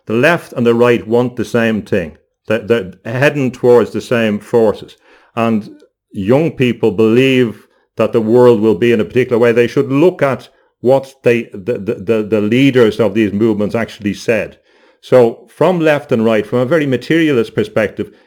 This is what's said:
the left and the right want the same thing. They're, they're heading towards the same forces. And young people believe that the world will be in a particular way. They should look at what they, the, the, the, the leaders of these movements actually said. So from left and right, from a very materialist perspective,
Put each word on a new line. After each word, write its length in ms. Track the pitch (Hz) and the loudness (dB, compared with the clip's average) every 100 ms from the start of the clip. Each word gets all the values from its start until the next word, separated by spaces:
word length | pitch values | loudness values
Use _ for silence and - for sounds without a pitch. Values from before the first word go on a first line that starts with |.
| - | -6
the 80 | |
left 380 | 113 147 170 - | 0 0 0 -4
and 140 | - 117 | -2 0
the 80 | |
right 320 | 117 120 117 95 | 2 2 2 0
want 300 | 117 123 123 | -2 -2 -4
the 80 | |
same 380 | 104 120 113 110 | -4 -2 -2 -2
thing. 360 | 98 104 82 - _ _ _ | -4 -4 -4 -12 _ _ _
They're, 180 | 110 98 | -6 0
they're 320 | 117 92 - | -2 -2 -12
heading 480 | 113 123 147 143 127 | -10 -2 -2 0 -4
towards 400 | - 123 120 104 | -2 4 4 4
the 80 | 110 | -4
same 400 | - 117 113 104 | -4 -2 -2 -4
forces. 560 | - 120 110 - 78 - _ _ _ - | -2 0 0 -2 -10 -20 _ _ _ -4
And 440 | 117 110 - - _ _ _ | -2 -2 -6 -16 _ _ _
young 400 | 107 95 135 165 | -10 0 0 0
people 400 | - 123 113 113 | -2 -4 0 -2
believe 760 | 95 110 117 135 127 120 104 _ _ _ - | 0 2 2 2 2 0 -4 _ _ _ -4
that 160 | 110 | -2
the 80 | 120 | -2
world 400 | 110 120 123 117 | 2 4 6 4
will 140 | 110 | 2
be 180 | 101 120 | 2 0
in 80 | 110 | 0
a 40 | |
particular 340 | 95 120 123 117 | 0 -2 -2 0
way. 140 | 120 | 2
They 160 | 117 120 | 2 0
should 240 | - 123 | 0 -2
look 300 | 135 175 180 | 2 0 0
at 260 | 139 120 - _ _ _ | -4 -4 -10 _ _ _
what 340 | 117 135 135 - | 0 0 0 -4
they, 220 | 127 120 | 0 0
the, 340 | 117 107 92 117 | -4 -12 -8 -6
the, 160 | 95 | -6
the, 280 | - 92 110 | -8 -2 -4
the 160 | 104 107 | 0 -2
leaders 580 | 104 120 139 127 110 101 | 0 2 2 4 2 2
of 160 | 110 | -2
these 180 | 101 107 | 0 -2
movements 440 | 101 113 101 101 117 | 0 0 0 -2 -4
actually 380 | 110 - 104 | -8 -6 -6
said. 460 | 92 - 110 82 - _ _ _ _ | -6 -4 -4 -4 -12 _ _ _ _
So 460 | - 127 117 113 - | 2 4 4 0 -14
from 320 | - 160 180 | -2 0 2
left 320 | 156 147 - | 0 0 -2
and 120 | 123 | 0
right, 220 | 113 110 104 | 2 0 -2
from 140 | 123 | -2
a 60 | 127 | 0
very 200 | 165 143 | 0 0
materialist 680 | 123 - 160 160 127 110 | -4 -2 0 2 0 -2
perspective, 640 | - 104 - 104 - 101 - | -4 -4 -2 -4 -4 -12 -12